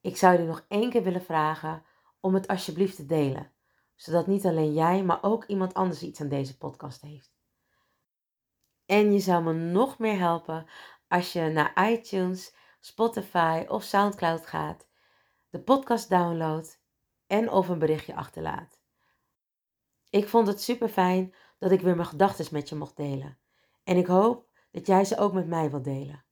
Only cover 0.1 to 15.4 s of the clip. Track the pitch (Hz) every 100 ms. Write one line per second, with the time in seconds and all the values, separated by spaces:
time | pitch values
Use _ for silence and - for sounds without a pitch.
0.1 | 185 185 175 170 160 _ 202 240 247 190
1.1 | 180 180 160 151 156 156 160 _ _ _
2.1 | _ 190 190 190 185 - 160 190 190 143
3.1 | 160 143 135 147 _ _ _ _ _ -
4.1 | 165 175 196 190 160 156 151 160 185 190
5.1 | 170 202 220 - 196 185 185 190 151 170
6.1 | 151 147 139 135 131 135 - 139 127 143
7.1 | 147 _ _ _ _ _ _ _ _ _
8.1 | _ _ _ _ _ _ _ _ 202 208
9.1 | 202 190 175 165 160 165 180 262 - 226
10.1 | 202 175 170 - 160 160 - - - _
11.1 | 180 180 175 160 156 147 - 202 226 226
12.1 | 196 185 185 - _ _ _ - - 220
13.1 | 226 185 175 165 165 - - - 196 202
14.1 | 202 170 165 160 156 151 165 _ _ _
15.1 | _ _ _